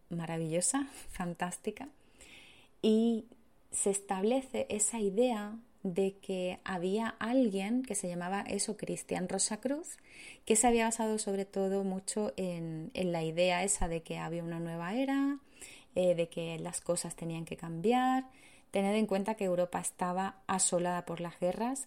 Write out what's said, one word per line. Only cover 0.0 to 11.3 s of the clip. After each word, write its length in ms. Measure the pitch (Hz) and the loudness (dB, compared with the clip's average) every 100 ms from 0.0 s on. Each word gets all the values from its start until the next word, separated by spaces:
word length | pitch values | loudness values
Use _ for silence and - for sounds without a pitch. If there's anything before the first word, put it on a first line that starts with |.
| - | -8
maravillosa, 760 | 170 165 165 165 165 175 269 269 - | -6 -4 -2 0 0 2 0 -2 -8
<laughs> 100 | - | -12
fantástica, 800 | - 175 170 180 - 220 214 277 - - - - - - - - - | -6 -6 -4 -6 -4 -8 -8 -12 -16 -20 -20 -20 -20 -20 -20 -20 0
y 420 | 220 220 233 226 - - - _ - | 4 6 6 2 -4 -20 -20 _ -8
se 180 | - 202 | -2 0
establece 800 | 196 - 190 208 269 269 220 - | 0 -2 0 2 2 0 -4 -2
esa 320 | 208 - 226 | 0 0 0
idea 560 | 202 190 254 220 208 226 - _ | 0 4 2 2 -4 -10 -14 _
de 360 | 190 175 196 196 | -4 0 0 0
que 400 | - 190 180 - | -6 -2 -2 -4
había 500 | - 185 180 208 226 - | -6 -2 0 0 -2 -4
alguien 640 | 220 262 240 190 196 247 | 2 4 4 2 0 0
que 120 | 262 | 0
se 140 | 208 180 | -4 -4
llamaba 340 | 175 175 196 | -4 -2 -2
eso, 340 | - 202 - 202 | -2 -2 -2 -4
Cristian 520 | 175 175 - 175 180 | -4 -6 -4 -2 -2
Rosacruz, 680 | 190 - 214 254 294 349 - - - - - | 0 0 -2 -2 -4 -6 -14 -18 -20 -20 -6
que 120 | - 220 | 2 6
se 100 | 247 | 6
había 180 | 233 | 6
basado 340 | 226 226 220 214 | 4 2 0 0
sobre 280 | 208 | 0